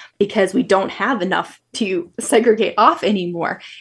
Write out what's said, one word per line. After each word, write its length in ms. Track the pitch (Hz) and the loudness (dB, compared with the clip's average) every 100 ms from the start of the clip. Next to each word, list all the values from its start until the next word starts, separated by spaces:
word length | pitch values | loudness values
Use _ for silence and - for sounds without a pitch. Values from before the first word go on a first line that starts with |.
| - - | -8 -4
because 340 | 202 214 185 | -2 0 0
we 120 | 170 | 0
don't 260 | 175 196 190 | 2 2 0
have 320 | - 208 240 | -4 -4 -2
enough 380 | 185 170 170 - _ | -2 -4 -4 -12 _
to 360 | - 202 180 - - | -6 -4 -4 -6 -10
segregate 560 | - 233 240 214 - - | 0 2 4 2 2 2
off 280 | 247 330 | 2 2
anymore. 560 | - 202 175 170 156 - - - | 0 -2 -2 -4 -6 -6 -12 -10